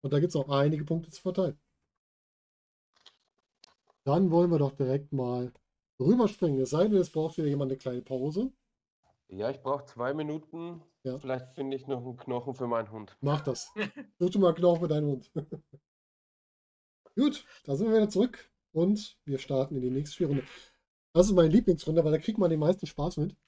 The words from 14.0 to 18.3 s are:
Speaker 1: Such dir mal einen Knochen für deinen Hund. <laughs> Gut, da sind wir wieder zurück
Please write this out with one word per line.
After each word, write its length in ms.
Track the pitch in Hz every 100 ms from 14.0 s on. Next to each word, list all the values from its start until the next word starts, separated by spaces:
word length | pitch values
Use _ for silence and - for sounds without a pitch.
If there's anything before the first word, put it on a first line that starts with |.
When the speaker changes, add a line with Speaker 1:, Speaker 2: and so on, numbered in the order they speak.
| - _
Speaker 1:
Such 120 | 175
dir 80 | 190
mal 80 | 180
einen 80 | 165
Knochen 240 | 175 170
für 60 | 170
deinen 200 | 151 147
Hund. 240 | 131 - 156
<laughs> 280 | 151 151 _ 143 _ _ _ _ _ _ _ _ _ _ _ _ _ -
Gut, 300 | 285 202 - - -
da 100 | 139
sind 120 | 220
wir 80 | 220
wieder 140 | 208
zurück 420 | 180 247